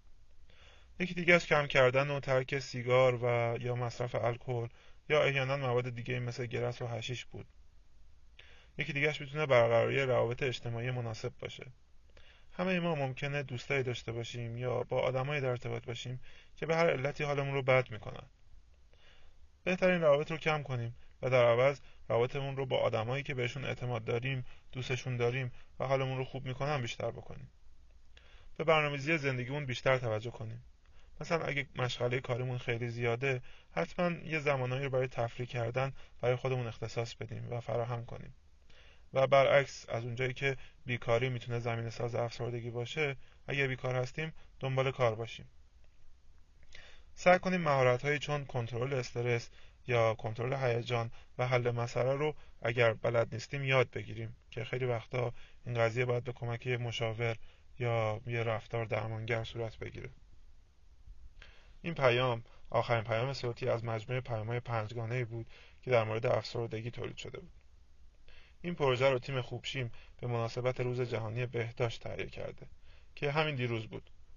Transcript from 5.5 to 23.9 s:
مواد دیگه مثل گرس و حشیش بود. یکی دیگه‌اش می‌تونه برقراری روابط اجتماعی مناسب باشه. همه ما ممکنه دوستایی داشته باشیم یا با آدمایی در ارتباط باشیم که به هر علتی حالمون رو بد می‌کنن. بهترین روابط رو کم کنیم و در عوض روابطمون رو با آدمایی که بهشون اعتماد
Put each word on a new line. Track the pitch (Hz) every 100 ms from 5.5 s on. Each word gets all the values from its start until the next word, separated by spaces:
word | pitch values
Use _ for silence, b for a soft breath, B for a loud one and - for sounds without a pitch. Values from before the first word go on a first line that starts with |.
| 139
مواد | 131 123 127
دیگه | 120 117 123
مثل | 120 120 123
گرس | 120 120 120
و | 123
حشیش | 117 117 120 -
بود. | - - - - - - - - - - - B B B -
یکی | 151
دیگه‌اش | 143 151 147
می‌تونه | 143 147 151
برقراری | 123 117 117 113 131
روابط | 135 117 117 123
اجتماعی | 143 120 120 117 123
مناسب | 127 117 113 120 -
باشه. | - - 131 - - - - b b b b
همه | - 180 180
ما | 170 151
ممکنه | 135 131 143 143
دوستایی | 131 120 - 139
داشته | 127 117 -
باشیم | 117 117 120 117 117
یا | 123 117
با | - 131
آدمایی | 131 131 135 147
در | 131
ارتباط | 123 120 117 -
باشیم | 120 127 127 B B B -
که | 151
به | 165
هر | 170
علتی | 131 135 147
حالمون | 147 143 139
رو | 139
بد | 131 131 127
می‌کنن. | 107 - - - - - - - - - b b b b b - -
بهترین | 175 185 185 180
روابط | 160 143 156
رو | 160
کم | 165 156
کنیم | 131 127 117 120 b -
و | 131
در | 127 120
عوض | 117 131 143 b b -
روابطمون | 117 127 143 139 135
رو | 131
با | 123
آدمایی | 113 113 110 135
که | 139
بهشون | 127 120 131 123
اعتماد | 120 123